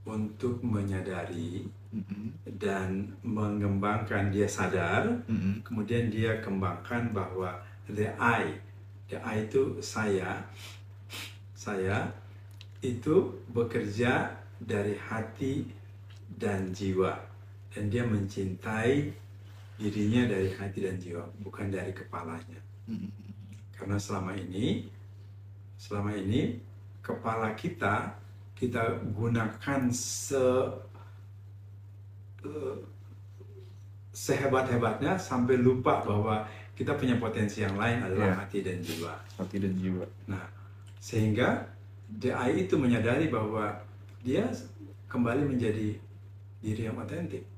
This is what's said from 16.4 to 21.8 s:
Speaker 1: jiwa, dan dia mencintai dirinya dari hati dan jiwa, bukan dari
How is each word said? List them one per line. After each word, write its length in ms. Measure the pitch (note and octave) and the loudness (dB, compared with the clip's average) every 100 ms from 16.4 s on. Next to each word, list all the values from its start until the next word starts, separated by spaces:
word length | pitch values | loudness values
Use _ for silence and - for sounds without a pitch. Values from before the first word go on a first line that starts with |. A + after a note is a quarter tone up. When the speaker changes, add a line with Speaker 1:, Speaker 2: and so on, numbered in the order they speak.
| G#2+ G2 F#2 F#2 | 0 0 0 0
Speaker 1:
jiwa, 400 | G2 F#2 F#2 D#2 - - - - - | 2 4 4 2 -8 -16 -18 -18 -12
dan 160 | - G#2 | -4 0
dia 160 | A#2 | 2
mencintai 1120 | B2 G#2+ F#2+ - F#2+ F2+ A2 A2 A2+ C#3+ D3 - - - - - - - | 4 2 2 -2 -2 -2 -2 2 4 4 2 -4 -14 -16 -16 -16 -16 -4
dirinya 480 | G#2+ G#2 G#2 A#2 A#2 | -2 2 4 6 6
dari 240 | G2 F#2+ | 4 2
hati 320 | - G2 - | 0 -4 -2
dan 160 | G2 F#2 | -2 -2
jiwa, 240 | F2+ E2+ - G2+ | -6 -8 -8 -10
bukan 320 | G2+ - G2+ | -10 -4 -4
dari 240 | F#2+ | -2